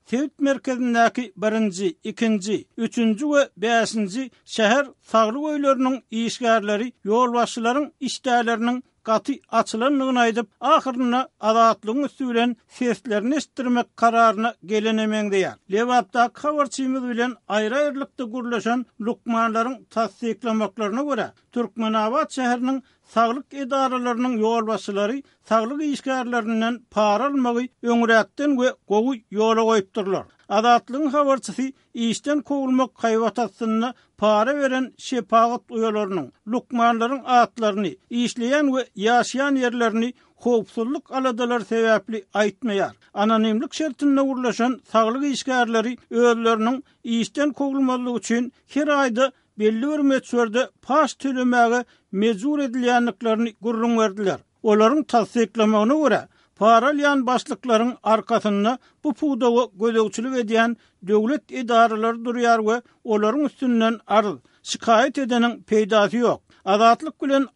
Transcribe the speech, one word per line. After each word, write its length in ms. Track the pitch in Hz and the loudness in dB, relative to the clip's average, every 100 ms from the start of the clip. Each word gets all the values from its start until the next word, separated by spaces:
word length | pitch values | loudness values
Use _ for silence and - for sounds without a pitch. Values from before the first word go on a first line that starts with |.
| - | -6
Sewit 340 | 240 294 - | -4 -4 -2
merkezindäki 960 | 277 269 - 247 247 233 226 240 240 - | -2 -2 -2 -2 0 2 2 2 -6 -4
birinji, 600 | 214 220 220 180 196 - | -2 0 0 -2 -4 -4
ikinji, 640 | 214 - 226 214 196 202 - - | -8 -2 0 0 -2 -4 -6 -6
üçünji 420 | 226 - 226 214 | -4 0 0 0
we 300 | 294 285 269 - | 0 0 0 -2
beşinji 760 | 220 233 214 220 202 220 262 - - | -2 0 0 -2 -4 -6 -10 -14 -10
şäher 400 | - 208 262 269 - | -2 2 2 0 -8
saglyk 420 | - 220 220 262 302 | -2 2 2 0 -4
öýleriniň 500 | 294 277 254 262 262 - | -2 0 2 0 -2 -6
işgärleri 840 | 226 226 - 233 226 202 208 247 - 196 | -4 -4 -2 0 2 0 -2 -4 -8 -2
ýol 240 | 226 254 240 | 2 2 0
başçylaryň 540 | 233 - 226 262 294 - | -2 -2 -2 -2 -4 -8
işdäleriniň 840 | 262 - 262 240 233 226 233 247 - _ | -10 -6 -2 0 0 -2 -2 -4 -8 _
gaty 300 | 214 220 - 262 - | -2 -2 -2 -8 -4
açylandygyny 680 | 226 220 220 254 285 262 247 233 | -2 -2 -2 0 0 0 2 2
aýdyp, 220 | 226 233 _ | 0 -6 _
ahyrynda 720 | 247 311 262 247 247 247 262 _ | 0 2 2 -2 -2 -2 -4 _
azatlygyň 640 | 214 220 226 214 208 254 277 | 0 4 4 2 -2 -4 -4
üstü 240 | - 254 | -6 -4
bilen 260 | 233 240 233 _ | 0 0 -2 _
seslerini 680 | - 247 220 247 208 220 294 | -6 -4 -4 -4 -2 -2 -2
eşitdirmek 640 | - - 247 240 226 - | -4 -6 -2 -2 -2 0
kararyna 580 | 226 226 226 202 226 - 165 | 2 4 4 2 -2 -6 -4
gelenemeň 600 | 214 220 220 220 214 208 | -2 0 0 0 -2 0
diýär. 220 | 196 165 107 - | 0 -2 -4 -4
Lewapdaky 720 | 196 240 247 233 247 240 - | -2 2 0 0 0 0 -2
habarçymyz 600 | 294 302 277 - 262 262 | -4 -2 -2 -4 -4 -4
bilen 300 | 247 233 247 233 - | -4 -4 -4 -6 -4
aýry-aýrylykda 760 | 208 214 269 294 269 277 - 240 | -2 -2 -2 -2 -4 -10 -10 -10
gürleşen 520 | 247 233 226 220 247 240 - | -8 -6 -4 -2 -4 -4 -8
lukmanlaryň 840 | 208 - - 226 226 220 233 240 - | -6 -6 -4 -2 0 0 -4 -6 -8
tasdiklamaklaryna 1120 | 220 214 - 233 208 233 220 208 226 208 226 | -4 -4 -4 -6 -6 -4 -2 -4 -4 -6 -4
görä, 280 | 294 247 160 - _ | -4 -4 -6 -10 _
Türkmenabat 800 | 240 220 - 220 220 214 277 302 | -6 -6 -4 -4 -2 -2 -2 -4
şäheriniň 500 | - 247 240 254 269 - _ _ | -4 -2 -2 -2 -4 -8 _ _
saglyk 400 | 220 233 262 - | 0 0 0 -8
edaralarynyň 800 | 277 262 277 262 254 247 233 254 233 | -10 -4 -2 0 -2 -2 -2 -2 0
ýol 280 | 220 233 220 | 0 0 -2
başçylary 540 | 208 - 196 208 277 - _ - | -4 -4 -4 -2 -4 -10 _ -2
saglyk 320 | 220 220 285 302 | 0 0 -4 -4
işgärlerinden 840 | 262 269 262 240 240 220 226 226 240 - | -4 -4 -4 -2 -4 -2 -2 -2 -4 -6
para 340 | - 214 208 277 | 0 2 2 0
almagy 420 | 285 247 240 254 _ | 0 0 -2 -4 _
öňräkden 680 | 240 233 226 226 202 - 285 262 | -2 2 4 4 2 -2 -2 0
we 140 | 247 - - | 0 -2 -2
gowy 360 | 208 247 247 - | 0 0 -4 -6
ýola 320 | 196 220 220 226 | 0 2 2 2
goýupdyrlar. 560 | 220 190 226 190 170 - _ - | 2 0 -6 -4 -4 -6 _ -6
Azatlygyň 600 | 202 233 240 - 262 311 | 0 4 4 2 -4 -2
habarçysy 640 | 294 277 262 - 190 262 - _ | 0 2 0 -4 -6 -6 -8 _
işden 480 | 240 233 208 277 294 | -4 -2 -2 -2 -4
kowulmak 500 | - 285 262 254 254 - | -2 -4 0 0 0 -2
haýwatasyny 920 | 233 220 226 233 220 - 226 220 240 - _ _ | -2 0 0 -2 -6 -4 -4 -2 -2 -6 _ _
para 380 | 214 214 226 294 | 2 4 2 0
beren 380 | 269 262 254 - | -2 -2 -4 -10
şepagat 640 | - 247 185 226 233 240 - | -8 -6 0 2 2 0 -6
uýalarynyň, 580 | 233 220 214 196 185 127 - 214 | -4 -2 -2 -2 -4 -6 -12 -8
lukmanlaryň 760 | 240 - 240 233 226 233 269 240 | -6 -4 0 2 2 -2 -4 0
atlaryny, 720 | 247 233 - 214 202 190 - _ | 2 2 0 -2 -2 -4 -6 _
işleýän 560 | 240 240 - 233 294 285 | -4 -4 -2 -2 0 0
we 80 | 262 240 - | 0 -4 -4
ýaşaýan 520 | 208 240 208 247 285 269 | 2 2 2 -2 0 0
ýerlerini 540 | 247 240 233 220 240 - _ _ | 0 0 0 0 -4 -6 _ _
howpsuzlyk 760 | - 233 - - 226 294 - | 0 0 0 -6 -4 -6 -6
aladalar 500 | 262 262 233 240 240 | -4 -2 -2 -2 -2
sebäpli 640 | 202 226 226 214 - 220 - | -2 0 2 2 0 -10 -6
aýtmaýar. 600 | 202 214 - 240 196 151 - _ | -2 -2 -2 -4 -2 -2 -6 _
Anonimlik 600 | 202 214 220 220 220 311 | -2 0 2 2 0 -4
şertinde 480 | - 311 - 285 269 | -6 -6 -2 0 2
urlaşan 600 | 269 254 247 208 240 254 - | 0 -2 -4 0 -2 -2 -2
saglyk 420 | 220 220 254 285 | 0 2 0 -4
işgärleri 640 | 247 269 254 233 226 220 240 _ | -4 -2 0 0 0 -2 -6 _
özleriniň 720 | 233 240 233 226 226 220 262 - _ | 2 2 2 2 0 0 -2 -8 _
işden 480 | 233 233 220 - 294 | -4 -2 -2 -2 -2
kowulmalygy 640 | - 277 269 262 254 247 233 | -2 -4 0 0 0 -2 -4
üçin 360 | - 233 247 - _ | -2 -2 -2 -10 _
her 200 | 269 302 | -4 0
aýda 440 | 285 262 220 269 - _ - | 2 0 0 -2 -2 _ -2
belli 280 | 214 226 277 | 0 0 -2
bir 120 | 302 | 0
meçberde 680 | 277 262 - 240 226 226 254 - | 2 0 0 0 0 0 -4 -6
paş 320 | - 285 277 | -2 0 0
tölemäge 720 | - 269 254 247 247 233 247 233 _ _ | -2 -4 -2 2 4 4 2 -4 _ _
mejbur 480 | 190 220 202 269 302 | -2 0 0 -2 -2
edilýänliklaryny 960 | 269 254 240 247 240 - 226 220 233 - | -2 -2 0 2 0 -2 -2 -2 -2 -4
gurrun 360 | 220 226 240 226 | -4 -2 0 2
berdiler. 420 | 214 196 196 135 - _ | 0 0 -2 -4 -8 _
Olaryň 400 | 220 214 220 302 | 2 4 4 4
tasdiklamagyna 920 | - 226 202 240 226 226 214 214 214 | 2 0 2 0 0 2 2 4 4
görä, 340 | 311 277 202 - _ _ - | 2 2 0 -2 _ _ 0
para 320 | 208 226 254 | 6 6 4
alýan 360 | 294 285 277 247 | 2 2 2 0
başlyklaryň 720 | 247 - 247 254 220 240 - | -2 -2 -8 0 2 2 -2
arkasynda 760 | 208 220 - 226 220 202 214 254 _ _ | 0 0 0 -2 0 0 0 -2 _ _
bu 100 | 302 | -6
puwdaga 500 | 240 302 254 247 240 - 185 | -2 -2 0 2 2 0 -2
gözegçilik 540 | 233 226 214 - 247 262 | 0 0 0 -2 -4 -4
edýän 320 | 214 226 233 226 _ _ 185 | 0 2 0 -2 _ _ 0
döwlet 440 | 208 220 294 - | 0 2 -2 -6
edaralary 640 | 254 233 233 233 220 226 233 233 | -8 0 4 4 2 -2 -2 -6
durýar 340 | 240 233 226 | -2 2 2
we 220 | 214 240 - _ | 2 -2 -4 _
olaryň 420 | 240 214 214 277 285 | -4 0 0 0 -2
üstünden 540 | - 254 233 226 226 - | -2 0 2 2 -2 0
arz, 300 | 202 208 143 - _ | 0 0 -4 -12 _
şikaýet 540 | - - - 226 269 285 | -12 -4 2 4 4 0
edeniň 400 | 247 240 240 220 - | -2 0 0 -2 -2
peýdasy 480 | 214 202 214 208 226 | 0 2 2 2 2
ýok. 180 | 233 143 _ _ 190 | 0 0 _ _ 0
Azatlyk 560 | 202 226 233 311 - | 4 4 4 0 -8
bilen 240 | 277 277 254 | -2 0 0